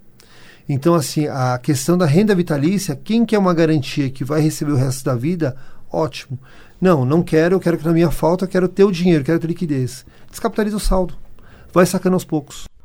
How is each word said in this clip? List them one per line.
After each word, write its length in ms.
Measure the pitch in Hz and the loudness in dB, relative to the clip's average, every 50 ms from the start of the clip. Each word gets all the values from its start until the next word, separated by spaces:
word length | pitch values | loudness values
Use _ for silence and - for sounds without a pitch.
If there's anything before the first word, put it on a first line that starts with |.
| - - - - - - - - - - - - - | -20 -20 -20 -20 -20 -20 -20 -20 -20 -20 -20 -12 -6
Então, 280 | - 143 135 135 170 170 | -4 -4 0 2 2 2
assim, 320 | 165 131 - - 156 151 | 2 0 -2 -2 -2 -2
a 320 | 139 120 135 127 127 123 123 | -2 -2 -2 -2 -2 -2 -2
questão 360 | - 156 147 127 - - 175 | -2 -2 -2 0 0 0 2
da 80 | 180 180 | 2 2
renda 280 | 143 139 185 220 208 202 | 4 4 4 4 4 2
vitalícia, 640 | 175 175 - 156 139 139 170 202 185 - 165 139 | 2 0 0 -2 0 0 0 0 -2 -2 -4 -8
quem 300 | - - - 220 233 233 | -8 -4 -2 0 0 2
quer 120 | - 220 | 2 2
uma 160 | 208 190 180 165 | 2 2 2 2
garantia 560 | 156 170 156 156 151 135 - - 147 139 127 | 2 2 2 2 0 -2 -2 -4 -2 -2 -2
que 140 | 135 - - | -4 -6 -6
vai 180 | 123 151 156 | -2 0 2
receber 300 | 151 156 156 - 160 147 | 2 2 0 -2 -2 0
o 40 | 147 | 0
resto 260 | 127 135 135 127 - - | 2 0 0 -2 -4 -4
da 120 | 147 127 | -2 -2
vida, 400 | 117 123 165 185 170 156 127 135 - - - - - - - | -2 -2 -2 -2 -2 -2 -4 -4 -6 -10 -14 -14 -14 -12 -6
ótimo. 480 | - 165 160 143 - - - - 127 - - - - - - - - - | -4 -2 -2 -2 -4 -10 -12 -12 -12 -12 -12 -16 -20 -20 -20 -20 -4 0
Não, 260 | 175 185 170 135 127 | 2 4 4 4 2
não 160 | 127 151 175 | 2 2 2
quero, 340 | 170 - 160 156 165 175 190 | 2 2 2 2 4 4 2
eu 40 | 180 | 0
quero 180 | - 175 165 | 0 0 -2
que 80 | 156 151 | 0 0
na 60 | 165 | 0
minha 180 | 170 165 175 143 | 2 2 2 2
falta, 360 | - - - 156 180 175 196 | 2 0 0 0 0 0 -2
eu 40 | 175 | -2
quero 180 | - 185 180 | -2 0 -2
teu 220 | 180 180 202 196 208 | 0 2 4 2 4
dinheiro, 320 | 180 160 180 185 170 151 | 2 2 2 2 2 2
eu 40 | 131 | 2
quero 140 | 156 165 165 | 0 0 0
ter 80 | 165 | 0
liquidez. 580 | 160 170 - 180 151 143 131 127 120 - - - - - - - - | -4 -4 -4 -4 -2 -2 -2 -2 -4 -6 -12 -18 -20 -20 -20 -20 -18
Descapitaliza 480 | - - - 226 208 226 214 214 214 | -10 -6 -6 -4 -2 -2 -2 -2 -2
o 20 | 202 | -2
saldo. 340 | - - 190 190 185 180 - - - - - - - - - - - - - | 0 2 2 2 0 -2 -4 -10 -14 -16 -18 -18 -20 -20 -20 -20 -10 0 4
Vai 120 | 170 185 | 4 4
sacando 280 | 180 - 180 - 185 185 | 4 2 0 0 0 0
aos 100 | 127 - | 0 -2
poucos. 400 | - 156 151 139 - - - - - - - | -2 -4 -4 -4 -6 -12 -16 -16 -16 -16 -20